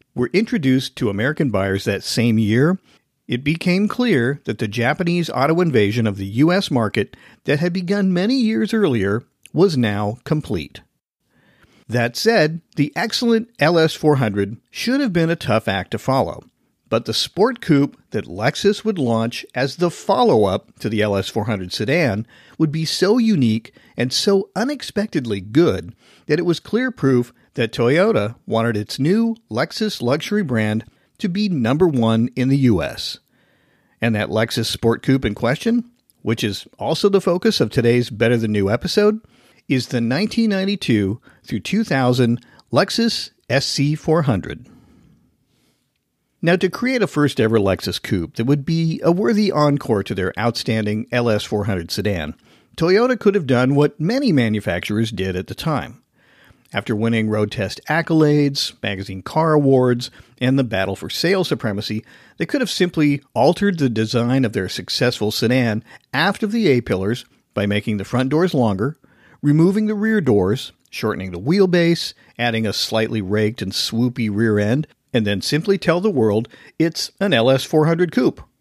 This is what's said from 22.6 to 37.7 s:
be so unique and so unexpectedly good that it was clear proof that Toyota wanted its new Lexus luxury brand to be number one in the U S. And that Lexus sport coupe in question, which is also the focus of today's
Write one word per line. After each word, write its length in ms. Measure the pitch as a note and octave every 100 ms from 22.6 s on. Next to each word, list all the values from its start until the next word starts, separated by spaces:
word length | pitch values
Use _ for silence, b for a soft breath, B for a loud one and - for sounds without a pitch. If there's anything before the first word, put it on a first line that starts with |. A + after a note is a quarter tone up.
| D#3+
be 140 | D#3 D#3+
so 340 | - F3+ B3
unique 520 | A3 F#3+ A#2+ A2 - b b -
and 160 | B2+
so 380 | - - G3 - -
unexpectedly 840 | B3 C#4+ - - G#3 D#3 A#2+ G2+
good 520 | G2 B2 E3+ F#2 E2+ b b b -
that 140 | D#3
it 60 | F3
was 140 | E3
clear 300 | - A3 B3+
proof 420 | - C3+ B2 A#2+ b b
that 180 | - A2+
Toyota 600 | - A#2+ D#3 G#3 D#3+ G#2 A#2 -
wanted 280 | A2+ A2+ G#2+
its 220 | G#2 -
new 380 | C#3+ G#3+ A3+ A3 -
Lexus 500 | A2 - - G#3+ -
luxury 400 | A#2+ D3 - G#3
brand 440 | E3 A#2 G#2+ G#2+ - b b -
to 100 | G3+
be 200 | F3+ G#3
number 380 | D#3+ A2+ D3 F3+
one 440 | C3+ A2+ A2+ A#2 -
in 140 | B2+
the 80 | C#3
U 240 | B2+ F#2+
S. 380 | C#2+ - - - _ _ _ _ _ _ _ _
And 140 | A#2 G#2+
that 140 | G#2
Lexus 360 | G2+ A2+ - A2
sport 380 | - A#2 A2+
coupe 200 | - C#3
in 120 | C3 G#2
question, 560 | A#2 D3 A3+ A#3+ A3+ _ _ _
which 200 | - A2+
is 240 | A2 F#2+ - -
also 300 | G#2+ D#3+ G3+
the 120 | G3
focus 400 | F#3 F3 A3+ -
of 80 |
today's 400 | A#2+